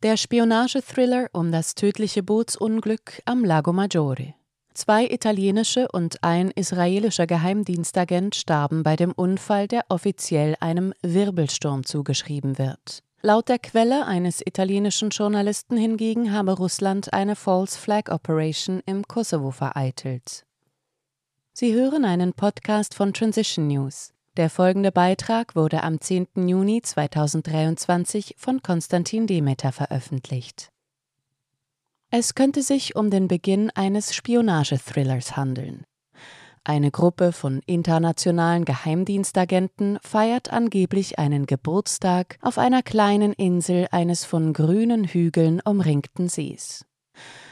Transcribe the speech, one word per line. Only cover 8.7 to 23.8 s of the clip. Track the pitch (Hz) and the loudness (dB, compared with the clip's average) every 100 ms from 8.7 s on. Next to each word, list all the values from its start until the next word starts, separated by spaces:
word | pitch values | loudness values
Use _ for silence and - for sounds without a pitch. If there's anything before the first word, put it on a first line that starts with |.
| 160 | 0
bei | 156 156 | 0 2
dem | 175 | 0
Unfall, | 175 180 190 - 202 202 | 0 0 0 0 0 0
der | 240 - | -2 -2
offiziell | 180 208 190 - 156 151 151 | -2 0 -4 -2 2 2 0
einem | 165 170 185 190 | 0 0 -2 -4
Wirbelsturm | 180 175 202 180 147 - 151 139 131 | 0 2 2 2 0 0 -2 -4 -4
zugeschrieben | 147 139 139 - 147 139 135 | -6 -2 -4 -2 -4 -4 -2
wird. | 135 131 - - _ _ | -4 -4 -16 -18 _ _
Laut | 214 214 233 | 2 2 2
der | 247 | -2
Quelle | - 226 233 269 | 0 2 2 2
eines | - 180 180 170 | 0 0 0 -2
italienischen | - - 190 196 202 - 214 | -6 -4 -2 0 0 -2 -4
Journalisten | - 208 208 202 208 - 240 | -2 0 0 -2 -4 -2 0
hingegen | 220 220 220 226 233 | 0 0 -2 0 0
habe | 202 196 | 0 0
Russland | 185 180 - 196 190 196 | 0 0 -2 -2 -2 -2
eine | - 196 | -2 0
False | 208 - 185 190 - | -2 0 0 0 -6
Flag | - 214 214 | -2 -2 0
Operation | 160 - 160 156 151 - 185 | -6 -2 0 0 -4 -4 -6
im | - 190 202 | -4 -6 -4
Kosovo | - 226 160 135 | -6 -2 -2 -4
vereitelt. | 131 139 - 131 127 135 127 - - _ _ _ _ _ _ _ _ _ _ _ | -4 -6 -4 -4 -6 -8 -10 -10 -18 _ _ _ _ _ _ _ _ _ _ _
Sie | - 240 | -4 0
hören | 226 262 302 | 2 2 2
einen | 240 175 180 | 2 2 0
Podcast | - 208 - - 214 208 | 0 -2 -2 -2 -2 -2
von | - 202 | -2 -2
Transition | 185 226 214 214 - 151 | 0 -2 0 -2 0 0
News. | 143 | 0